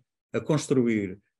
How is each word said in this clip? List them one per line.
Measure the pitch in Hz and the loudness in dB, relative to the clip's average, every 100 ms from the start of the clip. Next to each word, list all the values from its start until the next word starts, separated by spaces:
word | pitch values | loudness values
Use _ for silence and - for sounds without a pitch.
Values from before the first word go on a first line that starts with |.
| _ _ _ | _ _ _
a | 113 | -6
construir | 110 151 - 131 117 110 98 90 _ _ | -2 -2 0 2 2 2 -2 -8 _ _